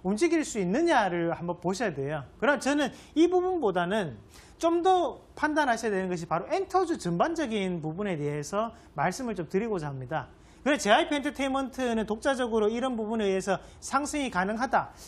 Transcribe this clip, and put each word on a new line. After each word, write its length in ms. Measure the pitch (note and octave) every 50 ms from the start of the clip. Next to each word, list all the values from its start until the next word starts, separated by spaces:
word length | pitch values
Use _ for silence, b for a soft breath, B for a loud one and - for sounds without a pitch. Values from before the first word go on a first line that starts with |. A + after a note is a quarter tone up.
| B
움직일 400 | F#3 G#3 G#3+ E4+ E4+ E4+ D#4+ C#4+
수 160 | - - A3
있느냐를 720 | F#3 F3 G3 C#4+ E4+ E4+ D#4 B3 G#3 F#3 F3 F3 E3+ E3+
한번 260 | D#3+ - E3 F3 E3+ -
보셔야 320 | - E3+ G3 - B3+ G3 D3
돼요. 280 | C#3 C3+ C#3+ D#3 D3 C3 - - -
그럼 220 | - C4+ D4 A#3
저는 320 | - B3+ C#4+ D4 C#4+ - B B B B B
이 100 | D4 E4+ F4
부분보다는 880 | F4+ F4+ F4+ F#4 F#4 E4+ C4+ G3+ F3 F3+ F3 F3 G3+ A3 F#3+ D3 A2+ G2+ - B B B B B B B
좀 240 | - E4+ E4+ F4
더 380 | E4 F#4 F#4 F4+ E4 B3+ - - - - -
판단하셔야 560 | - C#4+ D4+ D4+ D#4 D4 C4 A3+ A3 A#3+ A3
되는 180 | G3+ F#3+ F#3+ F#3
것이 180 | F3+ E3 E3
바로 200 | - D#3 E3+ F#3+ -
엔터주 480 | D4+ F#4+ F#4+ - - F#4 F#4+ D#4+ E4 -
전반적인 840 | - F3 E3+ F3 A#3 E4 E4+ E4 D4+ A#3 A3 G#3 F#3+ F#3 F3+ E3+
부분에 340 | D3 D#3 D#3+ F3+ G#3 G3+ F3
대해서 560 | D3 D3 D3 D3 D3+ D3 - G3 G3+ A3+ A3+ B B B B B
말씀을 400 | D#3 E3 F3+ F3+ - C4 A#3 G#3+
좀 140 | F#3 D#3+ -
드리고자 400 | - F#3+ A#3 A3+ G#3+ F3 D3 D3
합니다. 400 | C#3 C3 C3 B2 D#3+ D3 B2+ - - B B B B B
그래, 160 | B B3+ D4 B3+
제이아이피 360 | - G3+ A3 C#4+ E4+ E4 D4+
엔터테인먼트는 880 | C#4+ B3+ D4 - - C#4 C4+ C4 C4+ C4+ A#3+ - - C4 A#3+ A3+ A3 G#3
독자적으로 640 | - G#3 A3+ - D4 C4+ B3 B3+ A3+ A3 A3 G#3 G#3+
이런 260 | A3+ A#3+ B3+ C4 B3
부분에 300 | A3 A3 G#3 A#3 A3+ G#3
의해서 320 | G3 F#3+ F#3+ F#3 G#3 F#3 D#3+ B B B B
상승이 500 | B - - C#4 D4 C4+ - D4 C#4 A#3+
가능하다. 600 | - F3+ F#3+ G3 A3 A3 B3+ C4 - F#3 C#3+ - B B B